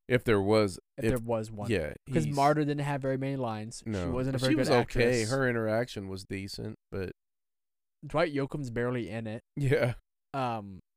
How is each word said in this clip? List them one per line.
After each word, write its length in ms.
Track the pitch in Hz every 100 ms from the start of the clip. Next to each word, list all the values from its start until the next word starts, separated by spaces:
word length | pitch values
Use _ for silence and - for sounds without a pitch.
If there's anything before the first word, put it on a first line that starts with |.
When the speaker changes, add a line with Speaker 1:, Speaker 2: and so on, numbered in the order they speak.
| -
Speaker 1:
If 160 | 123
there 180 | - 104
was, 380 | 98 110 104 85 _ -
Speaker 2:
If 60 | 113
Speaker 1:
if 40 |
Speaker 2:
there 100 | 123
was 320 | 113 113 110
one. 180 | 110 101
Speaker 1:
Yeah, 240 | 98 73 - -
Speaker 2:
'Cause 120 | 139 151
Speaker 1:
he's 100 | 143
Speaker 2:
Marta 300 | 139 151 147
didn't 180 | 147
have 160 | 143 143
very 160 | 135 131
many 180 | 135 139
lines. 480 | 120 107 107 - 113
Speaker 1:
No, 200 | 101 90
Speaker 2:
She 40 |
wasn't 260 | 123 131 131
a 40 |
Speaker 1:
but 20 |
Speaker 2:
very 100 | 131
Speaker 1:
she 40 | 311
Speaker 2:
good 40 |
Speaker 1:
was 80 | 127
okay. 80 | 123
Speaker 2:
actress. 500 | 117 131 120 123 110
Speaker 1:
Her 180 | 135 127
interaction 600 | 117 110 110 123 110 95
was 160 | 95 98
decent, 500 | 98 101 - 110 107 _
but 200 | 95 90 - _ _ _ _ _ _ _ _ 147
Speaker 2:
Dwight 280 | 147 170
Yoakam's 380 | 143 139 151 131
barely 380 | 117 120 123 92
in 180 | 113 113
it. 160 | 107 _ -
Speaker 1:
Yeah. 380 | 139 143 123 - _ _ _
Speaker 2:
Um, 460 | 139 123 113 101 95 _